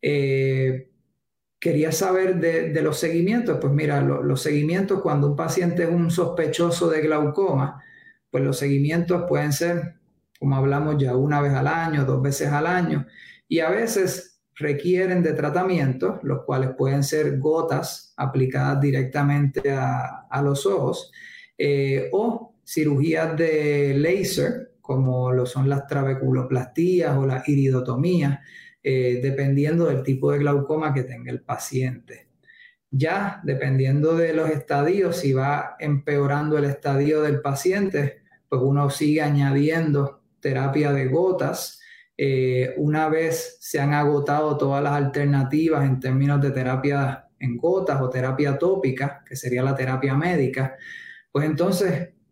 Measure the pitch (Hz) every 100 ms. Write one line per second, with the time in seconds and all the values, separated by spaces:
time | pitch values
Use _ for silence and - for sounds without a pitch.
0 | - 147 139 135 135 131 131 127 - _
1 | _ _ _ _ _ _ 170 147 156 -
2 | 190 185 185 180 165 165 160 151 151 139
3 | 170 165 180 240 226 147 139 143 151 143
4 | 139 139 143 135 156 147 151 180 196 190
5 | 170 147 143 143 165 190 175 165 165 175
6 | 165 175 170 - 156 160 170 170 170 156
7 | 156 151 147 143 196 143 139 - - -
8 | - _ _ 139 139 135 143 139 143 170
9 | 170 175 175 147 147 139 170 175 - -
10 | _ _ _ _ 143 135 135 143 151 147
11 | 135 123 143 147 143 135 139 165 165 151
12 | 135 135 139 139 147 147 160 180 170 151
13 | 139 - - - _ 165 160 196 226 220
14 | 180 - - _ _ - 147 143 170 180
15 | 185 180 165 143 147 156 185 175 135 127
16 | 185 - 139 135 - 135 131 - 135 143
17 | 139 156 147 139 139 160 - 143 165 -
18 | - - 135 139 131 135 135 139 139 135
19 | 131 147 143 143 143 - 143 135 131 127
20 | 127 - - 131 143 139 196 196 139 -
21 | - - - - - _ 143 139 139 135
22 | - 190 233 - - _ - - 151 139
23 | 156 160 160 156 165 156 147 143 143 139
24 | 156 190 190 - 139 - - _ - 131
25 | 131 127 127 127 123 135 135 139 139 143
26 | 135 131 135 131 127 135 131 - 175 180
27 | 156 139 135 131 143 143 135 127 127 123
28 | 165 180 143 135 - - - _ - 135
29 | 127 123 135 135 139 139 147 165 165 135
30 | - 131 143 143 143 143 - 156 156 135
31 | 123 120 123 123 - 123 - 131 127 123
32 | - - _ _ _ - - _ _ 135
33 | 156 190 196 - 151 139 139 135 135 143
34 | 151 165 170 160 156 156 - 143 147 196
35 | 180 170 139 131 135 147 - - 151 143
36 | 143 143 139 143 151 151 143 139 147 135
37 | 143 151 151 135 139 135 180 190 196 151
38 | 143 - _ _ _ 131 131 139 143 135
39 | 151 156 147 143 139 139 147 165 160 143
40 | 139 - _ _ 139 131 135 139 147 139
41 | 131 143 190 180 143 175 - - - -
42 | _ _ 139 131 127 127 127 - 151 151
43 | 156 156 160 160 - - - 151 143 147
44 | 147 147 143 147 151 143 139 139 147 143
45 | 135 143 143 139 131 147 160 151 139 127
46 | 131 131 139 143 139 131 127 131 143 143
47 | 131 131 - _ 127 120 165 185 - 135
48 | 127 127 127 131 147 135 175 190 147 123
49 | 143 - - 135 131 123 135 131 131 131
50 | 135 135 165 175 131 - 131 - - -
51 | - - _ 139 151 147 175 180 190 165
52 | 175 _ _